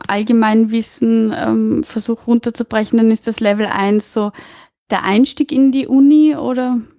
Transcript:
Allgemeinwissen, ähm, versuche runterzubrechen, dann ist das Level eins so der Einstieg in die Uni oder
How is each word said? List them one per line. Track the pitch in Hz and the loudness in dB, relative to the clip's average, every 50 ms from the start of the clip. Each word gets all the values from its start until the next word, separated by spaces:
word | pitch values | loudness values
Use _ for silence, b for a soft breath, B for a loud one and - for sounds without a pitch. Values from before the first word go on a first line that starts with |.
| - | -6
Allgemeinwissen, | - 202 208 214 214 240 226 220 214 220 226 226 214 220 226 214 - - - 233 226 226 226 220 220 214 | -4 -4 -2 0 2 2 2 4 4 4 2 2 2 0 -4 -4 -6 -6 -2 0 0 2 2 0 0 -2
ähm, | 214 - 226 220 220 220 220 220 - - | -2 -2 -2 0 0 0 0 -2 -2 -4
versuche | - - 220 - - 233 - - | -4 -6 -8 -6 -6 -8 -6 -2
runterzubrechen, | - 240 233 - 240 226 - 233 - - 220 214 - - | 0 0 0 0 -2 -6 -6 -6 -4 -2 -2 -2 0 0
dann | 226 226 220 | 2 2 2
ist | 220 220 - | 2 0 -2
das | 233 220 - | -6 -6 -2
Level | 226 208 202 208 220 | 0 0 0 0 -2
eins | 202 - - 196 202 208 214 202 - - | -4 -2 -2 0 0 0 0 -2 -4 -4
so | 220 208 208 - B B B B B B B B _ _ - | -4 -4 -4 -6 B B B B B B B B _ _ -6
der | 214 185 - | -4 -4 -2
Einstieg | 190 196 214 262 - - - 302 - | 0 2 2 2 0 0 -4 -4 -2
in | - 254 269 269 254 | 0 2 2 2 2
die | 269 254 | 0 -2
Uni | - 262 269 277 285 302 302 302 311 294 | 0 2 4 6 6 6 6 4 4 2
oder | - - 240 254 247 254 254 254 240 220 - _ | -2 -4 -4 -4 -2 -2 -2 -2 -4 -6 -8 _